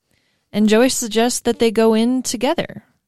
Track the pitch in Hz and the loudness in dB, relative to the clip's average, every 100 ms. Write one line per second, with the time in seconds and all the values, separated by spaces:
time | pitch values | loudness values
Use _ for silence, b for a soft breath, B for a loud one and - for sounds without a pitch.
0 | _ _ _ _ _ 202 214 214 262 - | _ _ _ _ _ 0 2 4 2 0
1 | 233 220 240 - - 233 233 220 226 220 | -4 0 0 0 -2 0 0 2 2 2
2 | 233 254 - 226 247 339 - - - _ | 0 -2 -4 -4 -4 -4 -6 -10 -20 _